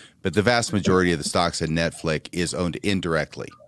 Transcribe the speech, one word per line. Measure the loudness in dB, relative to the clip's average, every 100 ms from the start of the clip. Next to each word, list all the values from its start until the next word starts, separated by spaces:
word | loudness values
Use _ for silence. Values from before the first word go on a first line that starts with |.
| -20 _
but | -4
the | 2
vast | 4 4 2
majority | -2 2 4 4
of | 2
the | 0
stocks | 0 0 0
in | -2
Netflix | 0 -2 -2 -4 -4 -4
is | -4 -4
owned | -2 -4 -2
indirectly. | -2 -2 0 -2 -4 -8 -14 -16